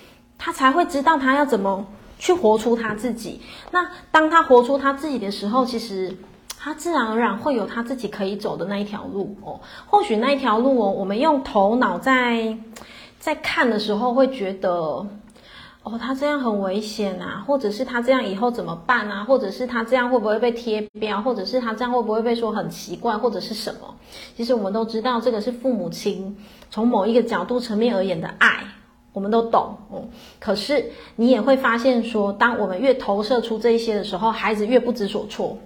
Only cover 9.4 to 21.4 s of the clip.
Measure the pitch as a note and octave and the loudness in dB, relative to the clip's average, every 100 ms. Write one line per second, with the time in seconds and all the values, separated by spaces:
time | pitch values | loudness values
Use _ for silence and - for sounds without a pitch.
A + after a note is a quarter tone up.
9.4 | - - - - - G#4 - G#3+ B3 C#4 | -14 -14 -16 -20 0 2 2 2 2 2
10.4 | C4 G#3+ B3+ C4 G3+ F#3+ F#3+ G#3 D#4 C#4+ | 2 4 4 4 2 0 -2 2 4 2
11.4 | C4 G#3+ G3 A#3+ A3 F3 C4 C4 B3 A#3 | 2 2 4 4 2 0 2 4 4 0
12.4 | A3 A3 - - - - - - - D4+ | -2 -6 -10 -18 -20 -20 -20 -8 -4 -4
13.4 | - - C4 G#3 - G#3 B3 A#3+ C4 C4 | -2 0 2 2 0 0 2 4 2 2
14.4 | F#3+ F#3+ F#3+ F3 D#3+ C3 G3+ G3+ - - | -6 -2 -2 0 -2 -4 -6 -12 -18 -20
15.4 | - - - - - A#3 A#3+ C4+ C#4+ D4 | -20 -20 -20 -16 -10 -8 -6 -2 0 0
16.4 | B3 G#3 F#3+ G3 G#3+ - G3+ F3+ F3+ G3+ | 0 0 0 -2 -4 -4 -4 -4 -8 -8
17.4 | A#3 C#4 G#3 G3+ B3+ B3 A#3+ C4 A#3+ F#3+ | -2 0 0 -2 -4 -2 2 2 0 -2
18.4 | A#3+ A#3 F3 E3 - A#3+ G#3 G3+ G#3+ C4 | -2 -2 -6 -6 0 0 0 -6 0 2
19.4 | G3 G#3 B3 A#3+ A#3 B3+ B3 B3+ G#3+ G#3+ | 2 -4 -4 -4 0 2 2 2 2 2
20.4 | A#3+ A#3 A#3 G#3+ G#3+ G#3 G#3+ G3+ A#3 B3+ | 0 0 -2 -4 -4 -6 -4 -2 -2 -2